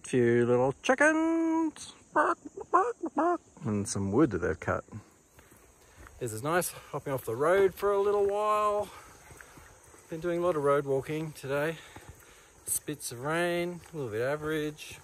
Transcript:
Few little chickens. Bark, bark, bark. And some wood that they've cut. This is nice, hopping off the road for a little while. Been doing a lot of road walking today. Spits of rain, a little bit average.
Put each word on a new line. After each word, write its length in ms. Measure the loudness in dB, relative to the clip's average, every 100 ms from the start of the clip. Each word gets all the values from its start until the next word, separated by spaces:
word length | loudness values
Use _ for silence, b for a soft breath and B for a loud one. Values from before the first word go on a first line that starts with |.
| 0
Few 380 | 2 4 4 4
little 260 | 4 2 0
chickens. 1120 | 0 4 4 4 2 2 0 0 -2 -4 -18 -20 -2 0
Bark, 240 | 2 -2 -10 -14 0
bark, 240 | 0 0 -4 -6 0
bark. 260 | 0 0 -6 -8
And 240 | -4 -2 -2
some 240 | -4 0
wood 200 | 4 4
that 80 | 2
they've 200 | -2 -2
cut. 240 | -4 -4 -6 -18 b b _ B B B B B B B B -10
This 140 | -8
is 80 | -6
nice, 320 | 0 0 0 -8 -10
hopping 220 | -8 -4
off 120 | -4 -4
the 100 | 0
road 400 | 4 6 4 2
for 160 | 0
a 80 | 2
little 260 | 2 2 2
while. 640 | 0 0 2 2 0 -4 B B B B B B B B B -20 -20 -12
Been 100 | -6
doing 200 | -2 0
a 20 |
lot 140 | 2 2
of 80 |
road 240 | 2 2 2
walking 440 | -2 -2 -6 -6
today. 420 | -10 -4 -2 -2 -6 B B B B B B B B -6
Spits 460 | -6 -6 -10 -10
of 120 | -8
rain, 580 | -4 -2 0 -2 -4 -8 -12
a 40 | -8
little 140 | -6
bit 120 | -2
average. 760 | -2 -2 -4 -4 -4 -8 -16 -18